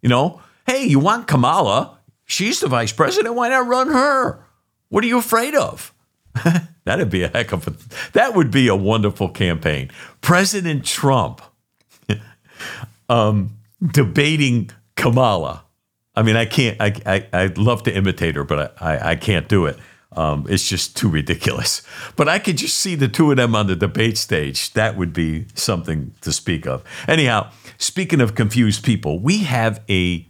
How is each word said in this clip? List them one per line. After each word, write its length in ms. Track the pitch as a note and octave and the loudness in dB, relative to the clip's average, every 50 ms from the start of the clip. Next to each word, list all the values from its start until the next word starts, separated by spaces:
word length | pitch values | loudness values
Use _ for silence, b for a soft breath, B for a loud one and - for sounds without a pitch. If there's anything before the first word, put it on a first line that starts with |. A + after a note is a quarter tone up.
You 60 | - B2 | 4 4
know, 320 | B2 B2 C#3 F#3 - b b b b b b | 4 4 2 0 -2 b b b b b b
"Hey, 180 | - B3+ C4+ C#4 | -4 -2 0 2
you 140 | A3 D3 C3+ | 4 4 4
want 280 | C#3+ F#3+ G#3+ A#3+ - | 4 4 0 0 0
Kamala? 720 | - D#3+ C3 A#2+ B2+ D#3+ F#3+ E3+ G#2 G2 B2 F3 - - _ _ _ _ _ _ | 0 2 2 2 2 2 2 2 2 2 0 0 -4 -12 _ _ _ _ _ _
She's 360 | _ - - F#3 A3 D#4+ F#4 | _ -4 -2 -2 -2 -2 -2
the 80 | - C#3+ | -2 0
vice 240 | B2+ A#2+ A#2 A2 | 0 0 0 -2
president. 420 | - - D#3+ C3 - G4+ G#4+ A#3 A#3+ | 0 0 0 0 2 0 -2 -2 -2
Why 140 | A#3+ A#3+ A#3 | -2 0 0
not 180 | C4 C4 B3+ | 0 0 0
run 220 | A#3+ B3 B3+ C4 C#4 | 0 0 0 0 2
her? 560 | D#4 B3+ C4 D4 C#4 C4+ B3+ - - - - _ _ _ _ _ _ _ _ _ | 2 2 2 2 2 0 0 -2 -4 -8 -16 _ _ _ _ _ _ _ _ _
What 160 | - G3+ A3 | -2 0 0
are 40 | A#3 | 2
you 100 | A#3+ B3 | 0 0
afraid 360 | A3+ - A3+ A3+ A#3 C#4+ D#4 | 0 2 0 0 0 2 0
of?" 380 | C#4 - - - - - - _ _ _ _ _ _ _ _ _ | 0 0 0 -6 -12 -18 -20 _ _ _ _ _ _ _ _ _
<laughs> 500 | A#2 - E3+ E3+ F3 E3+ - - _ _ | -2 0 2 2 2 0 -4 -20 _ _
That'd 260 | - G#2 D#3+ F3 G#2+ | -4 -2 -2 0 0
be 120 | G2 F#2 | 0 0
a 60 | F2+ E2+ | -2 0
heck 240 | - A#2 A#2 - | -2 -2 -2 -2
of 140 | - F2 - | -4 -6 -4
a, 80 | - D2+ - - - B B B B | -8 -10 -10 -16 -18 B B B B
that 220 | - - A#3+ C4+ A#3 | 2 2 2 4 4
would 160 | F#3+ D#3+ A#2+ | 2 2 4
be 180 | G2 C3+ B2+ A#2 | 4 4 4 4
a 80 | G2 | 4
wonderful 520 | G2 F#2+ G2+ A2 A2+ G#2 G#2 - - G2+ F2+ | 4 2 2 2 2 2 0 0 0 -4 -4
campaign. 600 | - - G2+ F2+ E2+ D#2 - E2 D2+ C#2 C2 C2+ B B B B B B | -2 -2 0 0 0 0 0 -2 -2 -2 -6 -10 B B B B B B
President 640 | - - F3 F3+ G3 F#3+ - G3+ F3+ E3 D#3 C#3 C3 | 0 2 4 4 4 2 0 -2 -2 -2 -2 -2 -4
Trump, 580 | - - - - C3+ C3+ B2 F#2+ B1 B1 - - - _ _ _ _ _ _ _ _ _ _ _ - | -4 -6 0 2 2 2 2 2 -2 -6 -12 -20 -20 _ _ _ _ _ _ _ _ _ _ _ -6
<laughs> 1000 | - A2+ G#2+ A2 - _ _ _ - - - - - - - - _ _ _ _ | -6 -6 -6 -18 -20 _ _ _ -20 -16 -16 -14 -14 -14 -16 -18 _ _ _ _
um, 480 | A#2+ A#2 A2 G#2+ G#2+ G#2 F#2+ G#2 - - _ _ _ _ F#3+ | 2 2 4 4 2 2 0 -2 -8 -14 _ _ _ _ -4
debating 840 | D3+ - D3+ C3+ F#2+ D#2 - C#3+ D3 D#3+ D3+ C#3+ C3+ A#2+ A#2 G2+ - - - _ _ _ | 0 2 2 2 2 2 2 2 2 2 2 2 2 2 0 -2 -4 -10 -20 _ _ _
Kamala. 680 | - - B2+ A#2 B2+ C3 A#2 G2+ F2+ D#2 C2+ D#2 D#2 - _ _ _ _ _ _ _ _ _ _ | -2 0 2 4 4 4 4 2 0 -2 -4 -8 -10 -16 _ _ _ _ _ _ _ _ _ _
I 80 | - | 0
mean, 140 | A2+ A2 G#2+ | 2 4 4
I 80 | A2+ A#2 | 2 2
can't, 360 | A2 - - B2+ A#2 G#2 A2 | 0 0 0 0 0 0 0
I, 140 | G2 G#2 G2+ - - | -2 -2 -2 -2 -2
I, 200 | G#2 F#2+ G2 - - | -2 -2 -2 -2 -2
I'd 260 | - F2+ F#2 G2 E2 E2+ | -2 0 0 0 0 2
love 260 | G#2 A#2+ A#2+ A2+ - | 2 2 2 2 -2
to 100 | B2+ E2+ | -2 0
imitate 420 | G2 G2 F#2+ F2+ - F2 E2 D2+ | 2 0 0 0 0 -2 -2 -2
her, 80 | C#2+ C#2 | -4 -4
but 360 | C#2 D2 D2 D2 - - - | -2 -2 -2 -2 -6 -8 -6
I, 160 | E2 D#2+ D#2 | -4 -2 -2
I, 140 | C2 - D#2+ | -2 0 -2
I 60 | E2 | -2
can't 320 | - - - G2+ E2 D2+ - | -2 0 0 0 0 0 2
do 180 | G#2 G2 E2+ | 2 2 2
it. 120 | D2 C#2 B B B B B B B | 0 -4 B B B B B B B
Um, 340 | - E2 D#2+ D#2 D2 D2 C#2 - | -6 -2 -2 -2 -2 -4 -4 -2
it's 200 | G2 F#2 - - | -2 -2 -2 -2
just 280 | - F2 - - - | -4 -4 -6 -6 -6
too 120 | - - G#2+ | -2 -2 0
ridiculous. 720 | D#2+ D2+ C#2+ - E2 D2+ - - B1 B1+ A1+ - - - B B B B B B B | 0 0 -2 -2 -4 -2 -2 -4 -4 -2 -4 -4 -4 -6 B B B B B B B
But 120 | - D3+ D3 | 0 0 2
I 100 | E3+ G3+ | 2 0
could 160 | G3+ - F3 | 0 -2 -2
just 200 | - - - - | -2 -2 -4 -4
see 200 | - - F#3+ F3 | -4 -2 -4 0
the 120 | D3+ C#3 A#2+ | 0 0 -2
two 220 | G#2+ - D#3+ D3+ | 0 0 2 2
of 60 | C#3 | 4
them 180 | B2+ B2 A#2 A2+ | 4 2 2 2
on 140 | G#2+ G#2 F#2+ | 2 2 0
the 80 | F#2 | 0
debate 420 | E2+ G2+ F2+ - - A2 A#2 G#2+ - | 0 -2 -2 0 0 0 0 0 -2
stage. 540 | - - G#2 D#2+ D2 C#2+ C2+ - - - | -4 -2 -2 -2 -2 -2 -4 -6 -8 -4
That 240 | - A2 G#2+ A2 - | 0 0 0 0 0
would 160 | F#2+ F2+ E2+ | -2 -4 -4
be 340 | D2+ E2+ E2 D#2+ D#2 D#2 G#2+ - - | -2 -2 -2 -2 -2 -4 -8 -10 -10
something 600 | - - - G#2 F2 E2 - D#2+ D#2 C2+ - - _ | -8 -4 -4 -4 -4 -4 -4 -4 -6 -6 -8 -12 _
to 100 | - D2+ | -8 -6
speak 340 | D2 - - - E2+ D2+ - | -6 -6 -4 -4 -4 -4 -4
of. 160 | C#2+ C2 B1+ B B B B B | -6 -8 -8 B B B B B
Anyhow, 440 | B D3+ D#3+ D3 B2+ A#2 G#2 - - B B B B B B | B 2 2 2 2 2 0 -2 -4 B B B B B B
speaking 420 | - - - F#3+ F#3+ - E3 C3+ | -8 -6 -4 -4 -2 0 2 2
of 140 | B2 G#2+ G#2+ | 2 2 2
confused 500 | - A#2+ G2+ A2 B2 A#2+ G#2+ G2+ - - | 0 0 2 4 2 4 4 2 0 0
people, 360 | - A2+ F#2+ - D2 D2+ F2 | 0 0 0 0 -4 -4 -2
we 180 | G2+ C#3+ F#3+ G#3+ G3+ | 0 0 0 0 0
have 380 | D3 B2 B2 A2 A2+ G#2+ - - - | -2 0 0 0 0 -2 -4 -4 -2
a 380 | G#2 F#2 F2+ F2+ F2 E2 D#2+ _ | 0 0 2 0 -2 -4 -6 _